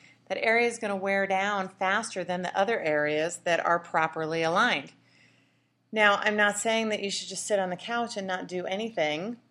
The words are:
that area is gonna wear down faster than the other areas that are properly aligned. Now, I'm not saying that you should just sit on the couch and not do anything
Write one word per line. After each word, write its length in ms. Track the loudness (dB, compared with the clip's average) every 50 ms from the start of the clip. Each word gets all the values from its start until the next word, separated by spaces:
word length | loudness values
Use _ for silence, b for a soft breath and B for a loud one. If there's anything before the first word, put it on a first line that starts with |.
| b b b b b b
that 160 | -6 -2 0
area 220 | 2 2 2 2
is 120 | 0 -2 -4
gonna 180 | -4 -4 -4
wear 300 | -2 -2 0 0 0 0
down 420 | 0 0 0 0 0 -2 -2 -4 -6
faster 560 | -6 -2 0 2 2 0 -2 -4 -6 -6 -4
than 180 | -4 -4 -4 -4
the 160 | -2 0 2
other 220 | 2 2 2 0
areas 580 | 0 0 2 2 2 2 2 0 0 -2 -4 -4 -2
that 200 | 0 0 2 2
are 140 | 2 2 2
properly 640 | 0 0 0 2 2 0 0 -2 -4 -2 0 0 0
aligned. 500 | 2 2 4 4 2 2 0 -4 -8 -16 _ b b b b b b b b b b b b b b b b _ -4 2
Now, 280 | 4 6 6 6 6 2
I'm 140 | 0 2
not 220 | 4 4 2 2 0
saying 300 | 0 0 2 2 2 0
that 140 | -2 -2 -4
you 80 | -4
should 180 | -6 -6 -8 -8
just 180 | -8 -8 -4
sit 140 | 0 0 0
on 100 | 0 0
the 60 | -2
couch 400 | -6 -6 -4 -4 -2 -2 -4 -4
and 100 | -6 -4
not 220 | -4 -4 -4 -6 -6
do 180 | -6 -6 -4
anything 720 | -4 -4 -4 -4 -4 -2 0 0 0 0 -2 -4 -6 -8 -10 _ _